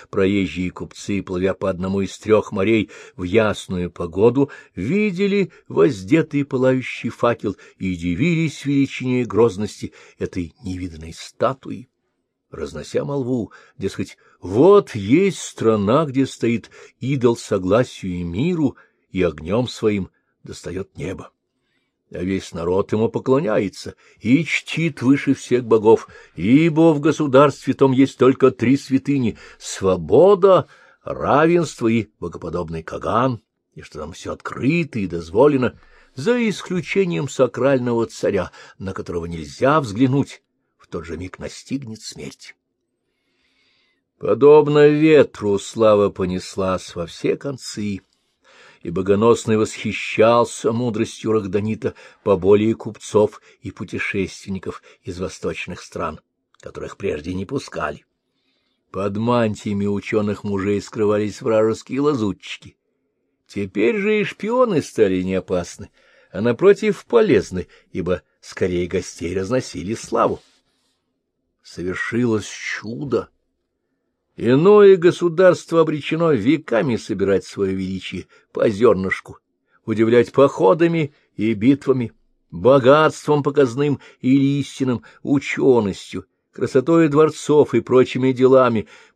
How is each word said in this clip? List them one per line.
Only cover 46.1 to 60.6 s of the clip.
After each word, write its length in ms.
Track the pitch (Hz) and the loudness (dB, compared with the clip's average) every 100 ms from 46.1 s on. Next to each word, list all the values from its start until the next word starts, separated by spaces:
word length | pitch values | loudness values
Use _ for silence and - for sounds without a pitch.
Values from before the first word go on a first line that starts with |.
понеслась 840 | 90 92 92 - - 95 90 - | 0 -4 -6 -8 -6 -4 -4 -6
во 120 | - 82 | -12 -12
все 300 | - - - | -6 -4 -4
концы — 640 | 143 131 - - 104 98 _ _ _ _ _ _ - _ - | -6 -12 -12 -8 -8 -8 _ _ _ _ _ _ -20 _ -8
и 40 | |
Богоносный 640 | 87 92 101 113 113 - 110 | -4 0 4 4 4 2 0
восхищался 1160 | 110 - 113 98 - - 110 120 117 - - | 0 -4 -8 -8 -4 2 4 4 2 -2 -4
мудростью 640 | 117 123 107 110 - 113 | -2 -2 -4 -4 -6 -2
Рахданита 640 | 110 98 101 107 107 110 - - _ | -2 -2 -4 -4 -4 -8 -10 -20 _
поболее 500 | - 95 92 104 110 110 | 0 2 4 4 4 -2
купцов 640 | 120 104 - 107 104 - _ _ | -6 -14 -2 0 0 -2 _ _
и 120 | 101 | -16
путешественников 1080 | - 101 98 - 104 90 - - 95 - - _ _ | -14 -12 -10 -6 -6 -6 -8 -10 -10 -10 -14 _ _
из 160 | - 87 | -14 -10
восточных 640 | 90 - 92 80 - 90 | -10 -8 -10 -8 -12 -14
стран, 380 | - 90 85 80 _ _ _ _ | -14 -10 -10 -10 _ _ _ _
которых 360 | - 73 78 - | -20 -14 -14 -10
прежде 380 | 98 80 80 | -8 -6 -8
не 120 | 92 95 | -8 -6
пускали. 600 | 135 - - 76 73 _ _ _ _ _ _ _ _ _ | -8 -8 -10 -8 -10 _ _ _ _ _ _ _ _ _
Под 240 | 95 101 101 | -6 -6 -4
мантиями 720 | 113 120 113 101 107 101 101 | 0 0 0 -2 -6 -4 -2
ученых 580 | 101 - 110 104 98 | -4 -2 -2 -2 -4
мужей 360 | 104 98 | -6 -4